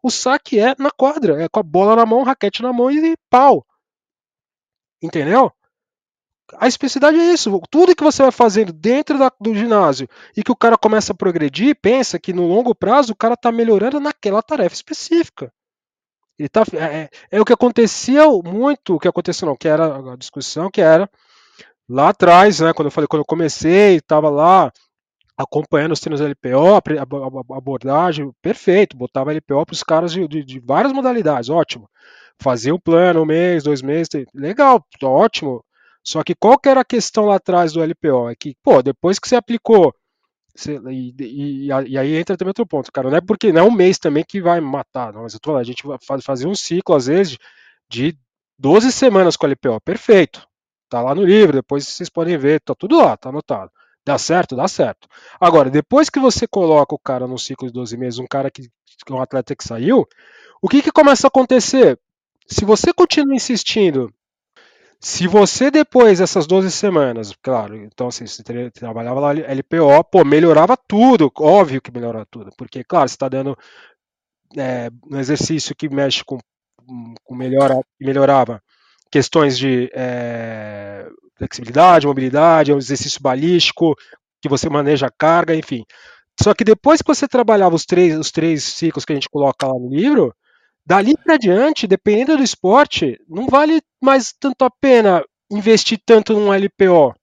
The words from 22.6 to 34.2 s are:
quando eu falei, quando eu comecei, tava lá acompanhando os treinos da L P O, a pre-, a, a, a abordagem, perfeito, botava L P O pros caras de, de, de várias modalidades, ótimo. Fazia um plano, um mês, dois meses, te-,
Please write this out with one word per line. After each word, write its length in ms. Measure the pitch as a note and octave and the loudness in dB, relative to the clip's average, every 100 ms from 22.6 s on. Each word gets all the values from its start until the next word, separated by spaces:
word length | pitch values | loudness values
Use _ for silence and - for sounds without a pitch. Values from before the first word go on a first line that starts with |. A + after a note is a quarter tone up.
| D#3+ | -2
quando 140 | D#3+ D3+ | 0 -4
eu 40 | |
falei, 160 | - D3 | -4 -4
quando 140 | D#3 | -4
eu 40 | D3 | -4
comecei, 760 | D#3+ D#3+ - D#3 F#3 G#3 F3 | -4 -4 -4 0 4 6 4
tava 280 | _ D3+ D3+ | _ 0 2
lá 420 | C#3+ E3 F#3+ D3 _ _ _ _ _ _ - | 2 4 4 2 _ _ _ _ _ _ -12
acompanhando 540 | C#3 D3 D3+ D3+ D#3 | -6 -6 -2 -2 -2
os 80 | D#3 | -6
treinos 200 | D#3+ D3 | -6 -4
da 60 | D3 | -6
L 100 | C#3+ | -6
P 180 | B2+ | -2
O, 220 | C3 E3+ G3+ | 2 4 4
a 60 | |
pre-, 160 | - D3+ | 2 -6
a, 60 | |
a, 500 | C3 C#3 C3 C3 B2 | -6 -10 -10 -12 -14
a 40 | C3+ | -14
abordagem, 720 | C3 C3 C3+ C#3+ F3+ D3+ C#3 _ | -10 -8 -4 -2 -2 -4 -10 _
perfeito, 560 | F3 - - F3+ G3+ B2+ | -8 -4 0 2 2 -2
botava 340 | B2 C3+ C3+ | -8 -6 -4
L 100 | D#3 | -6
P 120 | _ | _
O 120 | C#3 E3 | -4 -4
pros 180 | D#3+ | -8
caras 280 | - D#3+ F3 | -2 -2 -2
de, 160 | E3+ E3 | -6 -6
de, 160 | D#3 | -8
de 160 | C3+ C3 | -10 -16
várias 340 | A#2+ D3 C4 | -4 -2 0
modalidades, 560 | C4+ B3+ A#3+ D#3 C3+ A#2 | -2 -4 -2 -2 -4 -2
ótimo. 400 | E3 D3+ A#2 G#2 _ _ _ _ _ | -2 -2 -8 _ _ _ _ _ _
Fazia 340 | C3+ A#2+ A#2+ | -4 -4 -4
um 60 | F3 | -4
plano, 420 | - E3 F3+ E3 | 0 2 2 2
um 40 | D#3 | 0
mês, 380 | D#3+ F3+ E3+ | 0 0 -2
dois 180 | D3 C#3+ | -2 -4
meses, 260 | C3 D#3 D#3+ | -4 -6 -4
te-, 200 | D3+ | -8